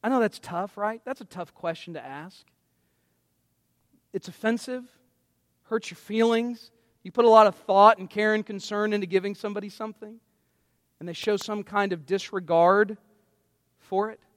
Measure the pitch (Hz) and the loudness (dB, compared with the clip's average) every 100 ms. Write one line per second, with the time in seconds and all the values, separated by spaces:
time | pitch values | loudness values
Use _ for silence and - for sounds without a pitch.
0 | 214 262 214 - - 175 196 - 208 226 | 0 0 0 -4 -12 -8 -8 -6 -6 -6
1 | - 269 214 180 170 _ 175 165 - 160 | -12 -14 -14 -14 -14 _ -8 -8 -12 -16
2 | 123 139 170 - _ _ _ _ _ _ | -14 -16 -16 -20 _ _ _ _ _ _
3 | _ _ _ _ _ _ _ _ _ _ | _ _ _ _ _ _ _ _ _ _
4 | _ 196 - - 220 226 - 254 254 _ | _ -12 -12 -6 -4 -4 -6 -12 -12 _
5 | _ _ _ _ _ _ _ 226 - 175 | _ _ _ _ _ _ _ -6 -6 -18
6 | - 214 226 226 240 233 - _ _ _ | -8 0 2 2 -2 -10 -18 _ _ _
7 | 180 208 233 220 214 - - 196 202 214 | -12 2 8 8 8 4 0 8 8 6
8 | 185 208 214 214 - 202 - 208 214 208 | -2 -4 0 0 -4 -12 -8 -6 -2 -4
9 | 190 190 196 202 214 208 202 - 220 214 | -2 -2 -2 -10 -10 -10 -12 -14 -14 -14
10 | 214 226 _ _ _ _ _ _ _ _ | -20 -20 _ _ _ _ _ _ _ _
11 | 175 165 - 202 - 214 196 202 202 180 | -14 -8 -4 -4 -4 -10 -6 -2 -2 -4
12 | 139 190 - 190 170 170 170 196 208 214 | -4 -6 -4 -10 0 4 6 4 2 -2
13 | _ _ _ _ _ _ _ _ _ 190 | _ _ _ _ _ _ _ _ _ -6
14 | 214 220 _ | -6 -10 _